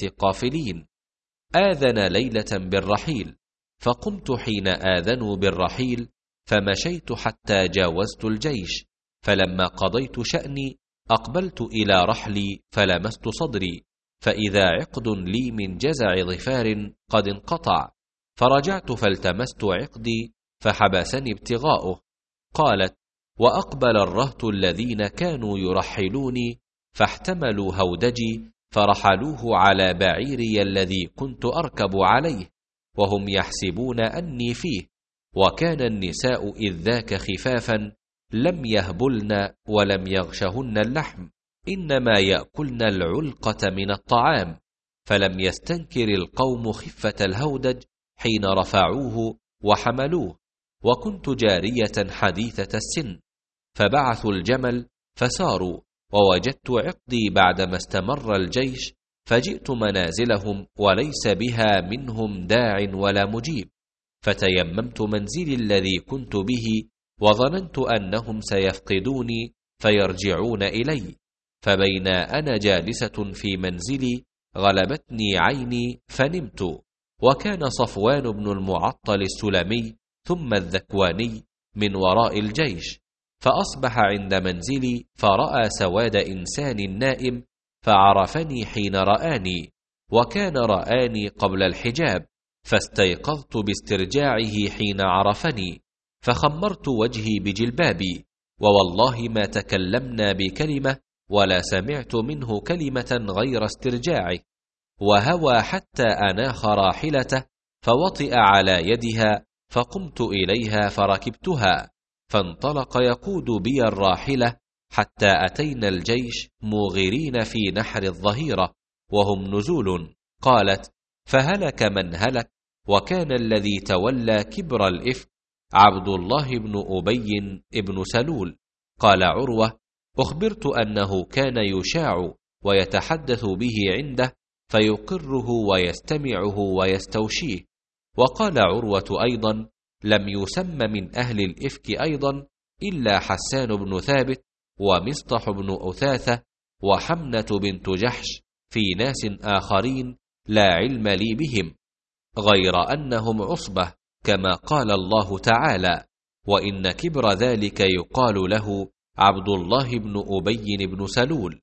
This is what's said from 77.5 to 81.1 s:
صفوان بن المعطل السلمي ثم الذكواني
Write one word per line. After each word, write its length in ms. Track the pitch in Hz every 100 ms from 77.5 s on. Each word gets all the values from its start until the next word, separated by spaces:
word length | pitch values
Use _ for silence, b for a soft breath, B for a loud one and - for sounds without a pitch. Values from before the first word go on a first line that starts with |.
| 190 139
صفوان 600 | - 120 101 110 143 123
بن 200 | 104 104
المعطل 720 | 98 95 87 104 - - 101
السلمي 760 | 95 - 104 92 87 117 113 - _ _ -
ثم 260 | 175 131
الذكواني 920 | 101 87 92 - 98 90